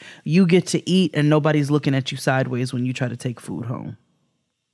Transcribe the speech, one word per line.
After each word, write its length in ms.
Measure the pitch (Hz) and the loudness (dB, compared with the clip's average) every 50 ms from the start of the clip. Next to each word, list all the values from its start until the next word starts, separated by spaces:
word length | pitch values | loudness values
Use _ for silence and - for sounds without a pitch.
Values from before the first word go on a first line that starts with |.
| - - - - _ | -14 -20 -20 -12 _
You 220 | - 151 180 196 | 0 2 4 4
get 200 | 170 170 185 175 - | 6 4 4 2 2
to 200 | - 170 - - | -2 -4 -2 0
eat 220 | 170 185 185 160 - | 2 2 2 2 2
and 140 | 151 147 147 | 0 2 4
nobody's 420 | 151 156 147 160 151 151 143 135 | 4 4 4 2 2 2 2 2
looking 240 | 147 147 127 147 135 | 0 0 2 0 0
at 160 | 135 131 - - | 0 -2 -4 -8
you 40 | 131 | -4
sideways 540 | - - 131 131 135 131 123 117 131 123 - | -2 0 0 0 0 -2 -4 -4 -4 -4 -4
when 140 | 123 123 | -4 -4
you 60 | 127 120 | -4 -4
try 140 | - 131 123 | -4 -6 -6
to 80 | 113 | -6
take 240 | 120 - 127 117 - | -6 -8 -8 -8 -8
food 260 | - - 98 80 - | -10 -12 -10 -8 -8
home. 300 | 113 - - - - 107 - _ _ _ _ _ _ _ _ _ _ _ _ _ _ | -8 -8 -8 -10 -12 -14 -14 _ _ _ _ _ _ _ _ _ _ _ _ _ _